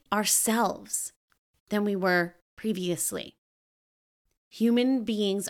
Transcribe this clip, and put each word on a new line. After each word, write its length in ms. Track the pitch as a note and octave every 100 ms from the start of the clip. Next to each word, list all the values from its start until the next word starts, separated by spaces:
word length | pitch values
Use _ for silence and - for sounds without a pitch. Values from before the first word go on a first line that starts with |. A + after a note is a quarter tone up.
| -
ourselves 1000 | G#3 G3 - - A3 G#3 - G3+ - - - _ _ _ _ -
than 140 | G#3
we 120 | G#3 G3
were 380 | F#3 F3+ E3+ - _ -
previously. 760 | A3 G#3+ F3+ E3 - F#3 - - _ _ _ _ _ _ _ _ _ _ _
Human 540 | - A3+ A#3+ B3+ C4
beings 440 | A3 G#3+ G3+ G3 F#3